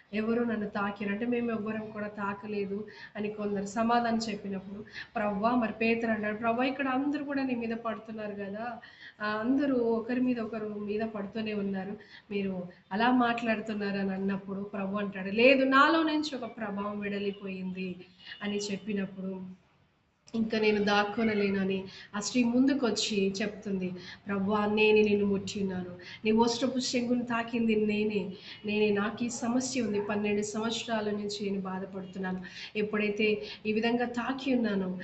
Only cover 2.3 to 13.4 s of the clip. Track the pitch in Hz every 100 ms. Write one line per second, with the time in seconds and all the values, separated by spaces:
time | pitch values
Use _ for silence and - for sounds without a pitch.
2.3 | 202 214 208 196 202 214 - - 208 214
3.3 | 208 208 196 - 233 226 240 233 226 220
4.3 | 202 202 190 196 202 - - - - 208
5.3 | 196 226 247 220 - 226 226 233 214 208
6.3 | 214 233 233 269 277 269 254 294 294 285
7.3 | 277 262 240 226 226 226 214 - 220 208
8.3 | 202 196 208 233 226 - - - - 208
9.3 | 214 226 277 277 254 226 226 220 247 254
10.3 | 240 220 220 214 208 208 208 226 208 196
11.3 | 226 220 208 196 190 190 214 - - -
12.3 | 202 196 185 175 - _ 202 240 254 240
13.3 | 233